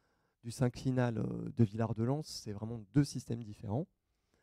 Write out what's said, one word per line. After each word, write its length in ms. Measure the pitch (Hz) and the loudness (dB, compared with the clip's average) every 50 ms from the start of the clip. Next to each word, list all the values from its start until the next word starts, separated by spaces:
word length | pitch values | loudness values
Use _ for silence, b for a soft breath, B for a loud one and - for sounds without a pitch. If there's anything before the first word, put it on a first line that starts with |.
| _ _ _ _ _ _ _ _ | _ _ _ _ _ _ _ _
du 100 | - 117 | -12 -8
synclinal, 680 | 113 - 127 123 - - - 135 127 127 123 120 113 | -2 0 0 0 0 0 0 2 2 4 2 2 2
euh, 340 | 110 - 120 117 117 113 113 | 0 -2 -2 -4 -6 -8 0
de 120 | - - 117 | 4 4 4
Villard-de-Lans, 580 | 104 104 110 117 113 117 110 113 120 139 151 151 | 4 4 2 -2 0 0 0 0 0 0 -2 -4
c'est 300 | - - - - 113 101 | -8 -10 -10 -10 -10 -8
vraiment 300 | 101 110 110 120 113 104 95 - | -8 -8 -8 -8 -10 -8 2 4
deux 100 | 147 143 | 4 4
systèmes 400 | - - 131 - - 117 117 117 | 4 2 -6 -6 -6 -6 -6 -6
différents. 440 | 104 104 - 104 101 104 135 175 - _ _ _ _ _ _ _ _ _ _ | -10 -12 -10 -6 -2 -2 -2 -2 -6 _ _ _ _ _ _ _ _ _ _